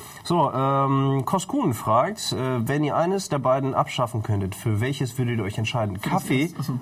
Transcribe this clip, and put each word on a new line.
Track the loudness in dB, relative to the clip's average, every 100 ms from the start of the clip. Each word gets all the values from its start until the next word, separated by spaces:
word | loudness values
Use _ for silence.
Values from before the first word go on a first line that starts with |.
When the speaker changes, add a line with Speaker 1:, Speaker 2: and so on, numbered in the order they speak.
| -16 -14
Speaker 1:
So, | 0 2 2
ähm, | 2 2 2 2 2 2 2 0
Koskun | -2 0 0 0
fragt, | 0 2 4 2 -2 -4
äh, | -2 -2 -2 0
wenn | 0
ihr | 2 2
eines | 2 0 -2
der | -2
beiden | 2 2 2
abschaffen | 0 -2 0 -2 -2
könntet, | 0 0 -2
für | -2 -2 0
welches | 0 0 -2 -2
würdet | -2 0
ihr |
euch | -2 -2
entscheiden? | -2 0 -2 -2
Speaker 2:
Für | -2
das | -2
Speaker 1:
Kaffee | 2 0
Speaker 2:
erste, | 0 -2
achso. | -6 -6